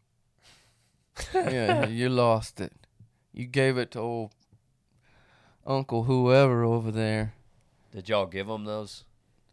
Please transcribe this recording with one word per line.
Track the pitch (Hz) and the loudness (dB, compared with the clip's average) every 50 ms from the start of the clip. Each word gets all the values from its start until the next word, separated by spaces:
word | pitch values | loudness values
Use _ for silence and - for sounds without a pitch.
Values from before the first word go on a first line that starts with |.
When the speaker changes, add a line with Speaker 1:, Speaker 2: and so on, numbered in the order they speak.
| _ _ _ _ _ _ _ _ _ - - _ _ _ _ _ _ _ _ _ _ _ - | _ _ _ _ _ _ _ _ _ -20 -20 _ _ _ _ _ _ _ _ _ _ _ -14
Speaker 1:
<laughs> | - - - - | -14 -10 -4 -2
Speaker 2:
"Yeah, | 370 359 - 131 127 113 104 - 302 - | -2 0 0 -2 0 0 0 0 0 0
you | 107 113 117 123 127 | -2 -2 -2 -2 0
lost | 131 123 123 117 113 110 110 - - - | 2 4 4 4 4 2 0 -6 -10 -10
it. | 95 - - _ _ _ _ _ - _ _ _ _ _ - | -12 -12 -12 _ _ _ _ _ -20 _ _ _ _ _ -14
You | - 123 | -14 -12
gave | 123 123 139 135 131 131 123 | -6 -2 0 0 0 0 0
it | 123 120 - | -4 -6 -6
to | 123 | -8
old | 110 117 117 117 110 101 _ _ _ _ _ _ _ _ _ _ _ _ _ _ _ _ _ _ _ _ _ _ _ _ _ _ - | -8 -6 -6 -6 -8 -10 _ _ _ _ _ _ _ _ _ _ _ _ _ _ _ _ _ _ _ _ _ _ _ _ _ _ -6
Uncle | - 135 135 135 - 120 113 113 | -4 -4 -2 -2 -2 -2 -2 0
whoever | 123 131 127 123 123 127 135 139 135 123 120 117 | 2 2 4 4 6 8 8 8 6 4 4 2
over | 117 117 117 113 113 | 2 2 0 -2 -2
there." | 107 110 110 107 110 107 110 110 - _ _ _ _ _ _ _ _ _ _ _ - | -4 -2 -2 0 0 -2 -2 -4 -8 _ _ _ _ _ _ _ _ _ _ _ -16
Speaker 1:
Did | 107 90 104 | -12 -6 -2
y'all | 110 101 95 | 0 0 0
give | 90 - 95 98 104 | -2 -4 -6 -6 -6
'em | 113 107 104 | -6 -8 -6
those? | 107 107 107 107 98 - - - _ _ _ _ _ _ _ _ _ | -6 -8 -8 -8 -10 -14 -20 -20 _ _ _ _ _ _ _ _ _